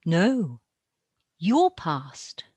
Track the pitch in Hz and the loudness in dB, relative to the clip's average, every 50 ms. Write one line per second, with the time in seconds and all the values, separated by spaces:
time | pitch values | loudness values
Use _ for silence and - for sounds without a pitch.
0 | _ 165 165 165 185 226 269 254 220 143 120 117 _ _ _ _ _ _ _ _ | _ 2 2 4 4 4 2 0 -2 -4 -6 -12 _ _ _ _ _ _ _ _
1 | _ _ _ _ _ _ _ _ 165 185 233 294 359 370 370 - - 165 151 139 | _ _ _ _ _ _ _ _ -2 2 4 4 4 2 2 -2 -6 -4 -4 -4
2 | 131 139 - - - - - - - _ _ | -6 -10 -16 -18 -18 -18 -18 -20 -20 _ _